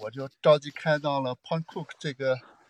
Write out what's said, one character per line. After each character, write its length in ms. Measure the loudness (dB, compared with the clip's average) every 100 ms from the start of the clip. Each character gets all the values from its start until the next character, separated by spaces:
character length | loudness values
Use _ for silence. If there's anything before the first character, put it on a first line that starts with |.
我 100 | -8
就 160 | -10 -12 _
着 180 | 6 6
急 100 | 2
开 300 | -4 0 0
到 220 | 0 -2
了 140 | -2 -6
Point 280 | -4 -4 -4
Cook 200 | -10 -10 -10
这 120 | -10
个， 220 | -4 -2 -2 -6 -20